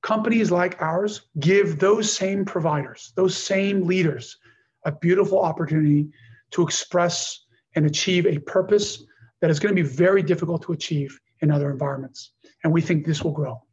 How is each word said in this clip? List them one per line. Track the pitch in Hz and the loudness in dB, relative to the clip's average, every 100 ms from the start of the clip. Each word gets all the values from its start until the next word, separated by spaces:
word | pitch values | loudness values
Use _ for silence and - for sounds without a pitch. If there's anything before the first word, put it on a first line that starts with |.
Companies | - 220 220 226 196 | -2 -2 0 0 2
like | 175 175 175 | 2 0 -2
ours | 160 170 208 208 _ 156 | -4 -2 -4 -6 _ -2
give | 143 196 196 151 | 2 4 2 2
those | 190 214 214 | 2 2 2
same | - 190 196 196 | -2 -2 -2 -2
providers, | 180 160 147 139 - - - | -2 -2 -2 -4 -12 -12 0
those | 185 185 | 0 0
same | - 196 196 196 175 | -2 0 0 0 0
leaders, | 185 165 123 - - _ _ _ _ 156 | 2 0 -2 -10 -20 _ _ _ _ -8
a | |
beautiful | 147 170 185 196 190 | -2 0 2 2 2
opportunity | 175 156 165 156 151 147 147 _ - - _ | 0 -2 -2 2 4 4 2 _ -20 -20 _
to | - | -2
express | 160 - - 180 175 170 - - _ _ _ | 0 -2 -2 0 0 -2 -8 -12 _ _ _
and | - | 0
achieve | 151 147 - 180 | 0 0 0 2
a | 175 147 | 2 0
purpose | - 190 190 208 202 - - _ - _ | -2 -2 2 2 0 -8 -18 _ -20 _
that | 160 | 0
is | 151 | 2
gonna | 208 | 2
be | 185 | 0
very | 147 131 175 196 | 0 2 4 4
difficult | 156 175 160 165 | 2 -2 0 -4
to | - | -4
achieve | 160 - 151 139 - _ _ | -8 -4 -4 -4 -10 _ _
in | 151 | 0
other | 147 143 | 2 0
environments. | 135 143 135 135 - - _ _ _ | -4 -6 -6 -10 -16 -20 _ _ _
And | 160 | 0
we | 165 | 0
think | 160 165 | 2 0
this | 151 151 | 0 -2
will | 165 | -2
grow | 147 135 117 _ | -4 -6 -8 _